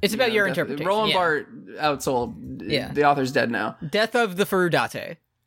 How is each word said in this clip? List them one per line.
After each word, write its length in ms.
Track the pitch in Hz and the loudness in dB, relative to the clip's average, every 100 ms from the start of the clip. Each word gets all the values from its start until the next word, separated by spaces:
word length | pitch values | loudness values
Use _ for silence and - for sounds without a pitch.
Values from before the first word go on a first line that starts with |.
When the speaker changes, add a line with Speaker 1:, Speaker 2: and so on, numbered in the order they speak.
Speaker 1:
It's 100 | 196 | -2
Speaker 2:
You 60 | 214 | 0
Speaker 1:
about 120 | 247 | 0
Speaker 2:
know, 40 | |
Speaker 1:
your 120 | 220 196 | 2 0
Speaker 2:
def-, 100 | 170 | 0
Speaker 1:
interpretation, 280 | - 147 175 | -4 -4 0
Speaker 2:
Roland 220 | 208 214 | 0 2
Speaker 1:
yeah. 40 | 185 | 2
Speaker 2:
Barthes 320 | 175 147 - - - - | 2 0 -4 -16 -16 -2
outsold. 840 | 151 139 - 127 117 - 127 131 95 | -2 0 0 0 -2 -6 -12 -10 -2
Speaker 1:
Yeah. 220 | 139 - | -2 -2
Speaker 2:
The 120 | 139 | 2
author's 260 | 143 143 131 | 4 4 2
dead 220 | 135 120 | 2 2
now. 240 | 113 110 - 156 | 0 -4 -6 -4
Speaker 1:
Death 280 | 208 226 240 | -2 0 0
of 200 | 220 180 | 0 0
the 100 | 196 | 0
Furudate. 720 | 190 175 156 113 - 92 - _ _ | 2 2 2 0 -4 -10 -14 _ _